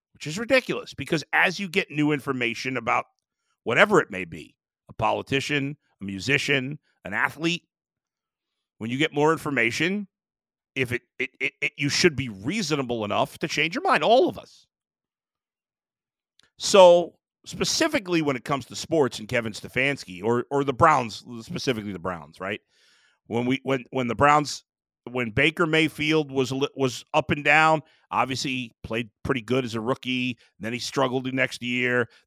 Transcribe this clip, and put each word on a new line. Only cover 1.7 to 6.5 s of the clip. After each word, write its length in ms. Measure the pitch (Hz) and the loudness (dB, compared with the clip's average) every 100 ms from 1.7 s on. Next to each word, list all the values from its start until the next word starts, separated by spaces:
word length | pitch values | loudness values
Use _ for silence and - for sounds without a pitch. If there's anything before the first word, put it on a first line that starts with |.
| 165 175 | -2 -2
new 200 | 147 147 | 0 0
information 680 | 147 135 127 117 113 131 127 | 0 -2 -4 -4 -4 -6 -6
about 260 | 117 123 - _ _ _ _ _ | -2 -2 -2 _ _ _ _ _
whatever 360 | 107 131 208 180 | -2 2 4 4
it 100 | - | 2
may 140 | 95 | -4
be, 320 | 85 82 - _ _ _ - | -10 -12 -18 _ _ _ -20
a 60 | |
politician, 840 | - 107 104 - 135 127 143 135 147 _ _ | -4 -2 -2 -2 -4 -2 -4 -4 -8 _ _
a 40 | 98 | -10
musician, 720 | 98 98 139 - | -8 -2 -2 0